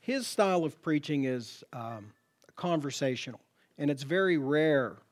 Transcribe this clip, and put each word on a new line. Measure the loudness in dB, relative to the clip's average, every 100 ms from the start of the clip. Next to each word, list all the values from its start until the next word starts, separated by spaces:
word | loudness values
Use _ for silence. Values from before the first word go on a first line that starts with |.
his | -2 -4 -2
style | 2 4 4 0
of | -4
preaching | 0 0 0 -2
is, | 0 -2 -6 -16 -16
um, | -12 -10 -10 -14 _ _ _ _ -6
conversational, | -2 0 -2 -2 -2 -2 -6 -14 _ _ _ -4
and | -2
it's | -2
very | -2 0 2 2
rare. | 2 4 4 4 2 -6 _